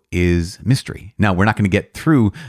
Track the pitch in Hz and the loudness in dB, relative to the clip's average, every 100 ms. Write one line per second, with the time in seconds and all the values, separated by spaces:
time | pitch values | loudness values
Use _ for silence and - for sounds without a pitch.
0 | - 87 87 87 85 - 98 135 - - | -6 -2 2 0 -2 -6 -2 -2 -2 -16
1 | - - 104 90 104 107 101 98 - - | -14 -2 0 2 0 2 0 0 -4 -6
2 | 160 147 104 - | 2 4 2 -2